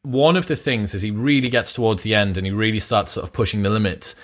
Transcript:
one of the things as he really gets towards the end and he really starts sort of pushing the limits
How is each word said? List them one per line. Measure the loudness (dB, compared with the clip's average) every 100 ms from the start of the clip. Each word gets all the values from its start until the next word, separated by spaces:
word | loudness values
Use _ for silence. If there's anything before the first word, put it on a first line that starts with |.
one | -4 2 4 4
of | 0
the | -2
things | -2 -2 -2 -4
as |
he | -4
really | -2 0 2 2
gets | 0 0
towards | 0 0 0
the | 2
end | 2 2 -2
and |
he | -4
really | -2 0 0
starts | 0 0 0
sort | -4
of | -4
pushing | -2 -2 0
the | 0
limits | 0 0 -2 -4 -6